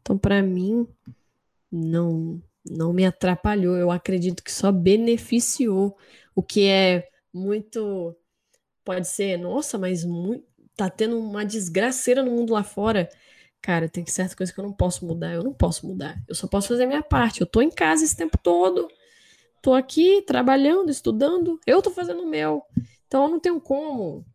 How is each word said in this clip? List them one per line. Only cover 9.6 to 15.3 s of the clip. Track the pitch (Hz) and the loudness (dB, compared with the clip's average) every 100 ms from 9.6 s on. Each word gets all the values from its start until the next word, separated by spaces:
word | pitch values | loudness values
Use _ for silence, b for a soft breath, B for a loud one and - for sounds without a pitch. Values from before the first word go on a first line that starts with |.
| 311 220 | -4 -4
mas | 185 180 | -2 -2
mui-, | 170 175 180 240 - _ _ - | -2 -4 -4 -6 -10 _ _ -6
tá | 190 | -6
tendo | 185 220 233 | -2 -2 -2
uma | 220 202 | -4 -6
desgraceira | 208 220 185 170 233 254 - 254 | -6 -6 -4 -2 -2 -2 0 2
no | 262 | 2
mundo | 240 233 | 0 0
lá | 220 | -2
fora." | 202 - 214 214 165 b b b b _ | -2 -4 0 0 -2 b b b b _
Cara, | - 170 165 | -4 -2 -2
tem | 175 170 | -6 -8
certa | - 185 | -4 -4
coisa | - 185 | -4 -8
que | - | -6
eu | |
não | 202 | -10
posso | 196 180 175 | -2 -2 -2
mudar, | 175 165 165 | -6 -6 -4